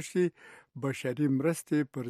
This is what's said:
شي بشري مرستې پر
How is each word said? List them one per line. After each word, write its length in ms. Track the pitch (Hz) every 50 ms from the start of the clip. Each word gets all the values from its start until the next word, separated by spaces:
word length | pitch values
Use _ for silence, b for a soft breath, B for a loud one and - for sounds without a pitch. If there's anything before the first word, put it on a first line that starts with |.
| 160 -
شي 160 | - 185 180 170 B B B B B B B B _ 123 120
بشري 420 | 139 131 - - 131 123 147 151 143 135 131
مرستې 400 | 135 165 165 - - - 156 151 147 - -
پر 120 | 135 123